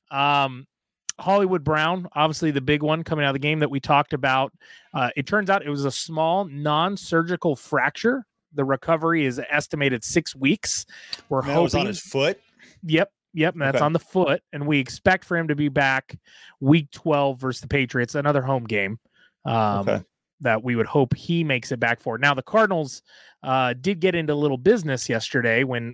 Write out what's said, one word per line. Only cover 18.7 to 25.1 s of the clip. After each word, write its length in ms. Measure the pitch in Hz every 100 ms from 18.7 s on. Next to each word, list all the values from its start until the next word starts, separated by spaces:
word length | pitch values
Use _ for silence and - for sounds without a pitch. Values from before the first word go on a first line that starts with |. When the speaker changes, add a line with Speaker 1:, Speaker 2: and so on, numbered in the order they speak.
| 104 98 113 _ _ _ _ 131
Speaker 1:
um, 420 | 113 107 101 98
Speaker 2:
Okay. 160 | 104 - _ _ _
Speaker 1:
that 240 | 123 110
we 120 | 123 117
would 120 | 110
hope 260 | 151 127
he 300 | - - 170
makes 280 | 156 123 -
it 80 | 123
back 200 | 117 117
for. 180 | 131 117
Now, 160 | 143
the 80 | 131
Cardinals, 600 | - 220 214 170 139 - - - - _
uh, 300 | 139 131 127
did 260 | 123 170 175
get 160 | 185 170
into 180 | 151
a 20 | 147
little 220 | 147 127
business 500 | 180 233 156 127
yesterday 560 | -